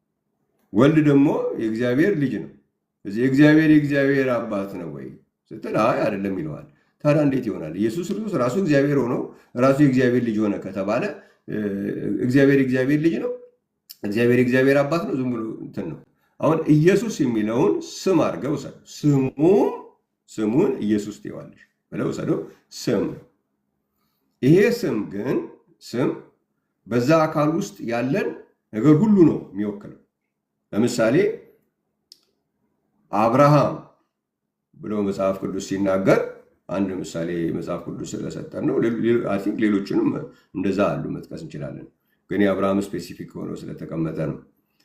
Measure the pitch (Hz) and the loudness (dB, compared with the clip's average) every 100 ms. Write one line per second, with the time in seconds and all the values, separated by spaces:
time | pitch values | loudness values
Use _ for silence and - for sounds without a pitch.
0 | _ _ _ _ _ _ _ 95 139 156 | _ _ _ _ _ _ _ 4 6 6
1 | 147 139 147 208 - - 113 110 123 123 | 4 6 4 2 -2 -4 -4 -2 -2 2
2 | 190 165 135 101 80 - _ _ _ _ | 2 0 -2 -4 -8 -16 _ _ _ _
3 | - 101 131 135 151 156 156 151 143 143 | -10 -2 0 6 6 6 6 4 4 0
4 | 139 139 131 117 113 101 98 95 85 73 | 2 2 0 -2 -4 -6 -6 -10 -12 -12
5 | 65 - _ _ _ - - - 110 135 | -16 -18 _ _ _ -14 -6 0 0 0
6 | 127 101 98 92 78 76 - _ _ _ | -2 -4 -6 -6 -8 -12 -16 _ _ _
7 | 151 151 143 127 110 92 78 82 110 165 | 0 2 2 0 -4 -6 -8 -2 -2 -2
8 | 190 196 214 175 123 196 190 139 143 139 | -6 -6 -4 -2 -2 0 2 2 2 0
9 | 120 123 - - _ 120 131 139 147 127 | 0 -4 -6 -14 _ 0 2 4 4 4
10 | 123 123 117 104 107 92 95 98 95 117 | 2 2 0 0 0 -2 -6 -6 -2 -2
11 | 208 - - _ - 104 104 98 101 92 | -4 -8 -18 _ -10 -6 -4 -4 -6 -4
12 | 104 101 123 131 139 139 131 127 131 151 | -4 -2 2 4 6 4 2 0 0 0
13 | 165 220 247 - - _ _ _ _ - | 0 -2 -6 -8 -14 _ _ _ _ -12
14 | 104 101 120 123 120 127 131 139 139 165 | -6 0 2 4 2 2 4 2 2 -2
15 | - 139 127 117 110 - - - 87 73 | -4 -4 -4 -6 -8 -10 -12 -10 -10 -12
16 | _ _ _ _ 123 160 156 151 165 196 | _ _ _ _ 0 0 4 4 6 4
17 | 226 - 131 110 107 120 196 - - - | 0 -2 -2 0 0 2 2 0 -6 -6
18 | - 170 110 82 127 143 - - _ - | 0 2 0 -2 -4 -6 -6 -16 _ -2
19 | 147 143 131 - 160 208 - - - _ | 2 2 0 2 4 4 2 -2 -14 _
20 | _ _ _ - 107 123 196 - 104 107 | _ _ _ -4 0 2 2 0 0 0
21 | 104 - - - - - _ _ _ - | -2 -12 -14 -14 -16 -20 _ _ _ -6
22 | 135 - - 175 - - _ - - 104 | -4 -4 -4 -4 -6 -16 _ -10 -2 -2
23 | - - - _ _ _ _ _ _ _ | -2 -8 -18 _ _ _ _ _ _ _
24 | _ _ _ _ 127 175 220 208 170 113 | _ _ _ _ 6 6 6 2 -2 -4
25 | 90 98 117 - - - _ _ - 113 | -4 -6 -4 -4 -6 -16 _ _ -10 -2
26 | 139 - - _ _ _ _ _ - 120 | -2 -4 -14 _ _ _ _ _ -4 -2
27 | 123 160 156 156 151 165 202 - 110 117 | 4 2 2 0 0 0 -6 -10 -6 -4
28 | 127 190 - - - _ _ 107 127 151 | -2 -2 -4 -8 -18 _ _ 0 4 6
29 | 220 202 151 107 - 95 104 - - - | 6 6 6 4 -6 -6 -6 -6 -14 -20
30 | _ _ _ _ _ _ _ 98 117 - | _ _ _ _ _ _ _ -2 0 2
31 | 113 143 202 - - _ _ _ _ _ | 2 4 0 -4 -14 _ _ _ _ _
32 | _ - _ _ _ _ _ _ _ _ | _ -20 _ _ _ _ _ _ _ _
33 | _ 98 110 127 143 147 - - - _ | _ 0 2 6 6 6 4 -2 -14 _
34 | _ _ _ _ _ _ _ _ 98 107 | _ _ _ _ _ _ _ _ -6 -2
35 | 98 98 98 95 - 95 - 95 98 95 | -2 0 -2 -2 -4 -6 -6 -2 0 2
36 | 98 - - - _ _ - 90 98 92 | 2 2 0 -10 _ _ -10 -4 -4 -4
37 | 92 85 85 87 82 85 85 87 - - | -8 -8 -6 -4 -4 -4 -6 -8 -8 -10
38 | - - - - - - - - 117 113 | -10 -8 -8 -10 -12 -6 -2 0 0 0
39 | 110 117 95 98 104 104 107 101 98 - | 2 0 0 -2 -2 0 0 0 0 0
40 | - - - - _ - 98 95 95 76 | 0 -2 -8 -18 _ -6 -4 0 0 -2
41 | 76 76 - 78 80 78 71 - - _ | -6 -10 -12 -16 -14 -14 -12 -14 -18 _
42 | _ _ _ 92 101 92 98 98 98 - | _ _ _ 0 2 2 0 0 -4 -8
43 | - - 85 - 87 85 - - 78 80 | -12 -16 -16 -12 -12 -12 -12 -14 -10 -6
44 | 80 - - - - _ _ _ | -6 -4 -6 -8 -14 _ _ _